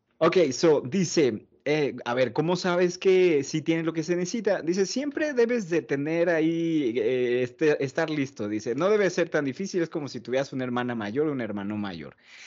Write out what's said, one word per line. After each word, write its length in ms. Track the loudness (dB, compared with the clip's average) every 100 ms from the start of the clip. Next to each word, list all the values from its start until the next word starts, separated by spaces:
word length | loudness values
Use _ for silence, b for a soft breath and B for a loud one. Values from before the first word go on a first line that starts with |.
| _ 0
Okay, 320 | 2 4 2
so 280 | 4 4 4
dice, 600 | 2 -2 0 2 2 0 -12 _ -2
Eh, 300 | 0 0 -4
a 80 | -4
ver, 200 | 0 0
¿cómo 220 | 0 0 0
sabes 420 | 0 2 0 2
que 440 | 2 4 4 2
sí 200 | 0 -4
tienes 240 | -2 -2 0
lo 80 |
que 80 | -4
se 140 | -2 -2
necesita? 440 | -2 -2 -2 -2
Dice, 240 | -2 0
"Siempre 480 | 0 -2 -4 -4 -2
debes 380 | 2 2 2 0
de 100 | -2
tener 480 | 0 -4 -2 0 2
ahí, 680 | 2 2 0 0 0 0 0
eh, 440 | 0 2 2 0
este, 400 | -2 0 2 2
estar 280 | 0 -2 -2
listo". 380 | -2 -4 -4 -4
Dice, 260 | -4 -4
"No 160 | 0 2
debe 180 | 4 2
ser 220 | 2 0
tan 160 | 0 -2
difícil, 360 | -4 -6 -4
es 60 | -2
como 200 | -4 -8
si 120 | -10
tuvieras 320 | -4 -2 -2
una 120 | -4
hermana 300 | -4 -2 -2
mayor 340 | -4 -4 -2 -2
o 40 |
un 80 | -2
hermano 360 | -4 -6 -6 -6
mayor, 380 | -6 -8 -14 -18 B B